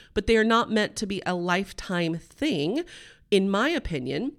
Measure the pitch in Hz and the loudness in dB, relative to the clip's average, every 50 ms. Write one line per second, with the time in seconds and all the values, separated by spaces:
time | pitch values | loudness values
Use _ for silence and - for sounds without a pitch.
0 | - - - - - 233 226 220 220 226 226 233 - - 220 214 208 - - - | -16 -6 -4 -2 2 4 4 4 6 4 4 4 2 2 0 0 0 -2 -4 -6
1 | - 190 202 - - 180 180 175 175 175 175 190 202 - - - - - 185 175 | -6 -6 -6 -6 -4 -4 -4 -2 -2 0 0 -2 -2 -4 -10 -12 -8 -4 -2 -2
2 | 170 160 170 160 - - - - 277 311 - 143 147 170 240 330 349 - - - | 0 -2 -2 -6 -8 -12 -8 -4 -2 -2 0 0 0 -2 -2 -4 -6 -8 -12 -20
3 | - - - _ _ - 202 190 190 196 196 202 254 311 349 262 - - 165 131 | -20 -20 -20 _ _ 2 2 2 4 4 2 2 2 2 0 -2 -2 -4 -4 -4
4 | 123 131 139 156 240 285 - | -4 -4 -4 -4 -4 -6 -8